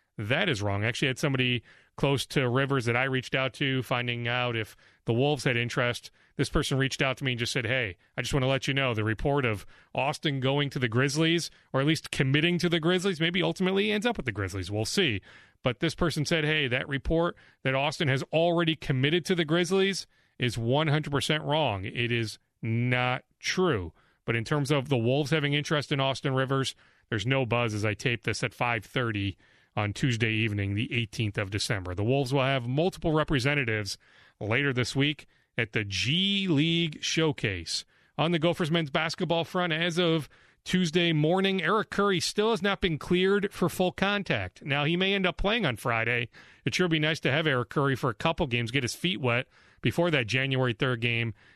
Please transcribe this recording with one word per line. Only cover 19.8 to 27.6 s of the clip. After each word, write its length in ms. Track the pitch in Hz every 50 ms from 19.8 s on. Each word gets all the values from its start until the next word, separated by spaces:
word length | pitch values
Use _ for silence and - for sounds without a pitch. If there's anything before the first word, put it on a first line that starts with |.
| 190 196 190 - - - _ _ _ _ _ -
is 200 | 120 123 104 120
one 300 | 117 117 131 147 160 156
hundred 240 | 139 151 143 143
percent 320 | 143 131 - - 156 151 156
wrong. 400 | 147 147 160 151 127 101 95 95
It 300 | 117 - 120 120 117 120
is 260 | 117 113 107 - - _ _ _ _
not 640 | - 110 113 117 120 123 127 123 123 123 123 - - _ _ _
true." 500 | - - - 180 185 175 135 101 87 80 - _ _ _ _ _ _
But 140 | - 117 117
in 80 | 110
terms 260 | - 156 151 143 127
of 160 | 151 143 123 151
the 100 | 139 120
Wolves 340 | 113 120 131 143 156 135
having 220 | 160 156 143 143 143
interest 380 | 147 147 - 160 147 - -
in 80 | 151 139
Austin 340 | 135 135 131 - - 143 131
Rivers, 400 | 131 131 127 139 135 131 - - - _ _ _ _ _ _
there's 160 | 120 107 95
no 200 | 123 135 135 131
buzz 280 | 110 117 120